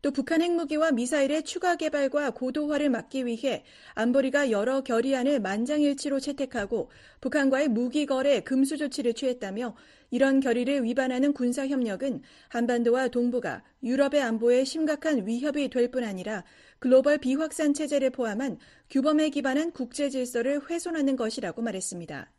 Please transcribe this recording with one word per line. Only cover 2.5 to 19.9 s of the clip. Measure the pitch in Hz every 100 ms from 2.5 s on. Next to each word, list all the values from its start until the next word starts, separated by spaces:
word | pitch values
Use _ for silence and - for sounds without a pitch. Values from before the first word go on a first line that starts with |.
| 277 294 294 294
막기 | 240 - 269
위해 | 240 226 269 214 _ - -
안보리가 | - 226 262 262 285 277
여러 | 208 220 269
결의안을 | 262 233 262 262 262 285
만장일치로 | 190 208 247 302 294 277 294 277
채택하고 | 277 277 269 247 202 220 - - - _
북한과의 | 262 311 269 262 302
무기 | 220 247 294
거래 | 294 262 277 247
금수 | - 262 269 302
조치를 | 294 - 240
취했다며 | 226 262 247 196 202 247 240 - - _
이런 | 240 269 269
결의를 | 269 240 247 285
위반하는 | 233 240 262 247 285
군사 | 285 247 247
협력은 | 269 269 233 190 269 233 - - _
한반도와 | 240 240 240 233 247 254
동북아, | 247 240 240 165 120 _ _
유럽의 | 262 269 277 285
안보에 | 247 226 233 247
심각한 | 269 320 311 294 320 277
위협이 | 190 240 294 285 262
될 | 254 240
뿐 | 254
아니라 | 226 185 196 214 - - - _
글로벌 | 254 262 277 294
비확산 | 262 277 311 311 302
체제를 | 294 302 285 262
포함한 | 262 247 208 269 165 - _ _
규범에 | 269 285 302 311
기반한 | 285 262 277 330
국제 | - 247